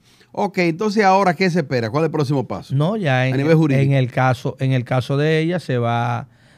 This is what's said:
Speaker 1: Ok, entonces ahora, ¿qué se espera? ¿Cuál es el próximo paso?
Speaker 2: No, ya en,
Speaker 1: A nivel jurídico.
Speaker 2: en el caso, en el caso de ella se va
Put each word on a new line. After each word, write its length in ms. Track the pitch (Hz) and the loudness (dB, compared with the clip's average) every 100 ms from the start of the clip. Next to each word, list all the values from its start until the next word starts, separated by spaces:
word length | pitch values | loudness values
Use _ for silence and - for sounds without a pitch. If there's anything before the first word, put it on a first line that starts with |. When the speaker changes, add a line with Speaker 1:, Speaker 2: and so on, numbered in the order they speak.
| _ _ _ | _ _ _
Speaker 1:
Ok, 240 | - 196 185 | -6 -4 0
entonces 480 | 170 160 214 208 196 | 0 0 -2 2 4
ahora, 280 | 190 190 | 4 2
¿qué 160 | 160 190 | 2 0
se 100 | 170 | 0
espera? 300 | 131 127 110 | -2 -2 -2
¿Cuál 140 | 139 | 0
es 40 | 160 | 0
el 40 | |
próximo 340 | 151 139 143 104 | 0 0 -2 -2
paso? 260 | 98 - 135 | -8 -4 -2
Speaker 2:
No, 220 | 160 220 | 0 0
ya 300 | 160 127 127 | 0 0 0
en, 40 | |
Speaker 1:
A 40 | 131 | 0
nivel 180 | 147 160 | 2 4
jurídico. 260 | 156 135 139 | 4 2 2
Speaker 2:
en 80 | |
el 180 | 139 123 | 2 0
caso, 460 | 139 131 123 139 - | 0 0 0 -4 -4
en 140 | 131 | -2
el 100 | 131 | -2
caso 320 | 120 131 - 139 | -2 -4 -2 -2
de 240 | 151 160 | 0 0
ella 200 | 160 175 | 0 -4
se 160 | - 123 | -4 -2
va 500 | 117 117 120 120 131 _ _ | 0 -2 -2 -4 -8 _ _